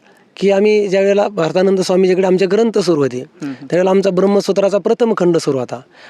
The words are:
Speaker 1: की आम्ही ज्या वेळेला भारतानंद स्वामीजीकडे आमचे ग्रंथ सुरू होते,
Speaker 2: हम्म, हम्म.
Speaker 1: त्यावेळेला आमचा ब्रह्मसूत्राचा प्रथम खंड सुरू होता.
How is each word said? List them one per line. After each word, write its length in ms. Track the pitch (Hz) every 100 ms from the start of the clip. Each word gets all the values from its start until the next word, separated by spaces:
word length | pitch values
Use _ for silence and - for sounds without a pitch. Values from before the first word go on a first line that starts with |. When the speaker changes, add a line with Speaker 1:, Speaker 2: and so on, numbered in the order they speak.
| _ _ _ -
Speaker 1:
की 140 | 196
आम्ही 380 | 196 214 214 202
ज्या 120 | 190
वेळेला 280 | 196 202 208
भारतानंद 520 | 202 160 180 190 190
स्वामीजीकडे 460 | 175 185 185 185 190
आमचे 200 | 180 190
ग्रंथ 320 | 202 233 214
सुरू 220 | 175 156
होते, 180 | 135 123
Speaker 2:
हम्म, 280 | 139 - 143
हम्म. 200 | 127 139
Speaker 1:
त्यावेळेला 240 | 170 185
आमचा 200 | 196 190
ब्रह्मसूत्राचा 680 | 180 196 202 190 190 196 196
प्रथम 360 | - 233 233 202
खंड 200 | 175 165
सुरू 220 | 151 131
होता. 220 | 120 123 - -